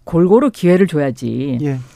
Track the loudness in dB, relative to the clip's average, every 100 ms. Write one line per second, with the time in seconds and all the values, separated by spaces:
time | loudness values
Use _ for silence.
0 | -4 0 4 4 2 0 2 2 2 0
1 | -4 -4 -6 -6 -4 -4 -4 -6 -10